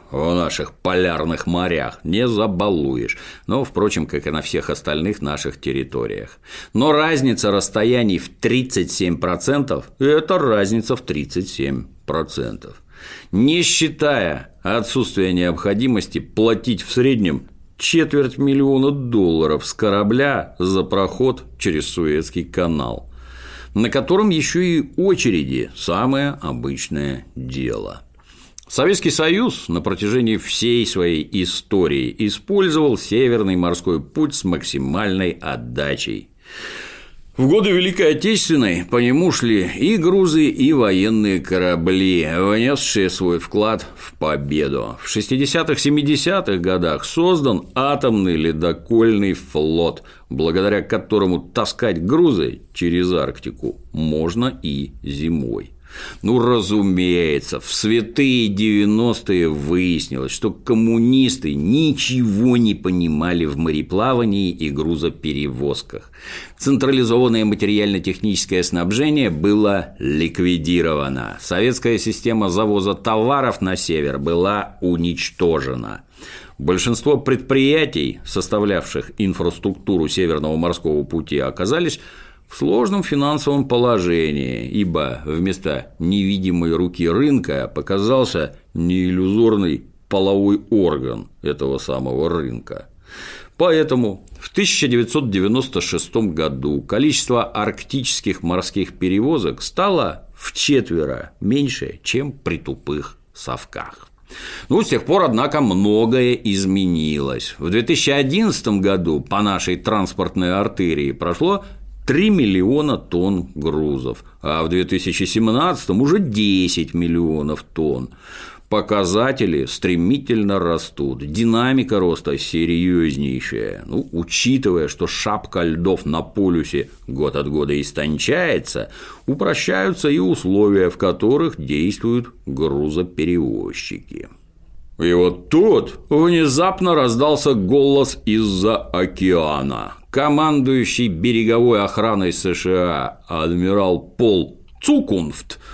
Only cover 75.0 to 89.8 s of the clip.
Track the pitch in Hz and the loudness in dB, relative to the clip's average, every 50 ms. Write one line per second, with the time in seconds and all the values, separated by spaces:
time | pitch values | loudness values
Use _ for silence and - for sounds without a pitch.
75 | 85 87 85 - - - - - 90 85 80 73 65 65 65 62 55 52 50 - | 0 -2 -2 -4 -6 -8 -4 0 0 2 2 0 -2 -4 -6 -6 -8 -10 -12 -14
76 | - _ _ - - - - - - - - - 67 - - - - 120 117 - | -16 _ _ -20 -20 -20 -20 -20 -20 -20 -14 -6 0 0 0 2 2 0 -2 0
77 | - 147 147 123 143 139 131 127 - - 135 135 135 139 151 160 151 123 - 80 | 2 2 2 2 2 0 0 0 0 0 2 2 4 4 4 2 2 0 -2 -4
78 | 71 60 50 - - - - 98 90 - 110 104 104 101 98 85 - - - 67 | -4 -4 -6 -8 -12 -6 -4 -4 -2 0 0 0 2 2 0 0 -2 -4 -6 -8
79 | - - - - 104 95 85 - 87 85 - - - 101 92 - - - 98 85 | -8 -8 -6 -2 -2 -2 0 0 -2 -2 -2 -2 -4 -4 -4 -4 -2 0 0 0
80 | 78 76 - 95 92 82 80 76 76 78 78 80 85 85 82 - - 80 76 73 | 0 0 0 0 0 0 0 0 0 -2 -2 0 0 -2 -2 -2 -2 -2 -2 -2
81 | 69 64 - 82 76 - 71 71 67 65 65 - 90 104 139 170 175 156 - - | -2 -2 -4 -6 -4 -2 -2 -2 -2 -2 -4 -4 -2 -2 0 0 0 -2 -4 -6
82 | - - - - - - - - _ _ - - 139 151 190 - 240 202 202 202 | -12 -20 -20 -20 -20 -20 -20 -20 _ _ -8 -4 0 0 2 2 2 2 0 -2
83 | 170 - 147 143 143 147 151 147 - 143 143 139 135 135 127 120 123 120 117 101 | -2 0 0 0 0 0 0 0 0 0 2 0 0 2 2 2 4 4 2 2
84 | 87 87 85 85 80 78 73 69 67 64 62 57 58 65 - 101 101 90 80 80 | 2 2 2 2 2 0 0 -2 -2 -4 -4 -6 -6 -4 -2 0 0 0 0 -2
85 | 71 65 62 64 69 73 78 82 90 98 87 - - 80 71 64 - - - - | -2 -2 -6 -8 -6 -4 -2 -2 0 -2 -2 -2 -4 -4 -4 -4 -6 -10 -10 -4
86 | 80 87 101 101 98 95 101 95 92 92 87 87 85 82 82 80 90 90 90 - | -2 0 2 2 2 2 0 0 0 0 0 2 2 2 2 2 0 -2 -2 -2
87 | 85 82 82 110 143 151 139 117 - - 71 67 60 - - 73 71 - 95 98 | 0 0 2 2 2 4 2 2 0 -2 -4 -4 -4 -4 -6 -8 -4 -2 -2 -2
88 | 101 113 131 131 123 - - 87 73 - - - _ _ - 85 85 87 90 92 | 0 2 2 2 2 0 0 -2 -4 -4 -8 -16 _ _ -6 -2 0 0 0 0
89 | 90 92 92 92 92 95 101 110 117 113 110 101 98 85 71 - | 0 0 0 0 0 2 4 4 4 4 4 4 2 0 0 -2